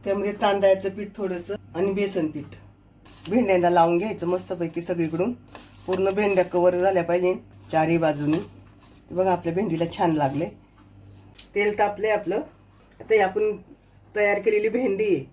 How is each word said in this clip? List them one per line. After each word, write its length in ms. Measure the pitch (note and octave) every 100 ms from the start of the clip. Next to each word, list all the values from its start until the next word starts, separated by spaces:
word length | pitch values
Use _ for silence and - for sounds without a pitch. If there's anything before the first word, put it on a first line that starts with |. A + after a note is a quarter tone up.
त्यामध्ये 280 | G3+ G3 G3
तांदळाचं 560 | G3+ A#3+ A#3 G3 F#3+ G3
पीठ 200 | G3 G3 -
थोडंसं 380 | F#3+ F3+ F3 G3+ -
आणि 180 | E3 G3
बेसन 340 | F#3+ G3 F#3+ D#3
पीठ 180 | D3+ C#3 - - _ _ _ - - D#3+
भेंड्यांना 420 | A3+ G3+ F#3 F3
लावून 280 | F3 E3 E3+
घ्यायचं 280 | G#3+ F3+ E3+
मस्तपैकी 560 | F3+ F#3 F3+ E3+ E3+
सगळीकडून. 500 | E3+ F3 D#3+ E3 G#3 B3 - - - - -
पूर्ण 240 | F#3 F#3+
भेंड्या 340 | F#3+ G#3 F#3+
कव्हर 300 | F3+ F3+ F3+
झाल्या 300 | F3 F#3+ F#3
पाहिजे 300 | E3+ F3 F3+ F#3 - - -
चारही 260 | D#3+ D#3+ E3
बाजूनी. 400 | D#3+ D3 D3 D#3+ G#3 - - - - - -
ते 40 |
बघा 180 | E3+ F#3
आपल्या 220 | F3 E3+
भेंडीला 300 | E3+ G3+ D#3+ E3 -
छान 160 | F3
लागले. 340 | D#3 C3+ C#3+ G3 - _ _ - - - - - - -
तेल 240 | G3+ G#3 G#3
तापले 320 | G#3 G3+ G#3+
आपलं. 260 | G#3 E3 G#3 D#4 - _ _ _ _
आता 140 | -
ही 60 | A3
आपण 360 | F#3 G#3 G#3+ F#3+ - - _ _ - G#3+
तयार 220 | G#3 G3+
केलेली 300 | G#3 G#3 G#3+
भेंडी 360 | A#3 B3+ G3
आहे 200 | G#3+ D3+ C3+